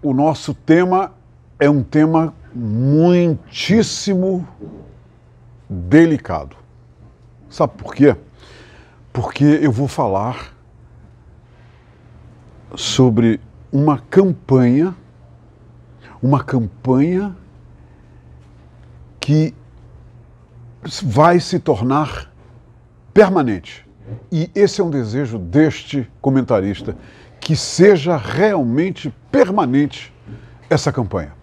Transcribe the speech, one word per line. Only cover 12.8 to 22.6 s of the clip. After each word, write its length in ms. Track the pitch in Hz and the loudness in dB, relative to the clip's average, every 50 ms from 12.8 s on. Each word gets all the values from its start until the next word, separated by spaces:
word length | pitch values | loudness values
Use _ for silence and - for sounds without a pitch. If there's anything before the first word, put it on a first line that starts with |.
| - - - - 131 123 113 104 117 113 110 98 - - - - - - | -8 -6 0 2 2 2 4 2 2 2 0 -2 -6 -16 -20 -20 -20 -6
uma 280 | - 139 143 156 147 131 | -2 0 0 0 0 -2
campanha, 960 | - - - 185 196 190 165 - - - 135 131 127 120 123 139 165 190 175 - - - - - - - - - - - - _ - - - - - - - - - - - - | -4 0 2 2 2 2 0 -4 -2 0 2 4 4 4 4 2 0 -2 -4 -8 -20 -20 -20 -20 -20 -20 -20 -20 -20 -20 -20 _ -20 -20 -20 -20 -20 -20 -20 -20 -20 -20 -16 -6
uma 220 | - 127 143 135 - | -2 0 0 0 -2
campanha 920 | - - 127 113 98 - - - 127 131 131 143 165 180 185 202 202 180 - - - - - - - - - - - - _ - - - - _ - - - - - - - - - - - - - - - - - - - | -2 -4 -4 -4 -4 -8 -10 -2 0 2 2 2 0 0 -2 -4 -6 -10 -12 -20 -20 -20 -20 -20 -20 -20 -20 -20 -20 -20 _ -20 -20 -20 -20 _ -20 -20 -20 -20 -20 -20 -20 -20 -20 -20 -20 -20 -20 -20 -20 -20 -20 -16 -12
que 340 | - - 139 156 156 151 - - - - - - - - - - - - - - - - - _ - _ _ - - - - - - 165 - - 202 | -4 0 0 0 0 -2 -6 -12 -20 -20 -20 -20 -20 -20 -20 -20 -20 -20 -20 -20 -20 -20 -20 _ -20 _ _ -20 -20 -20 -20 -18 -16 -14 -12 -8 -6
vai 360 | 147 101 123 151 175 175 180 | -2 2 4 4 4 4 2
se 200 | - - - 175 | 0 -2 -6 -6
tornar 720 | - - 139 95 110 127 135 147 156 131 - 76 73 - _ - - - - - | -2 -2 -2 -2 0 -2 -2 -2 -2 -4 -8 -12 -14 -16 _ -20 -20 -20 -20 -20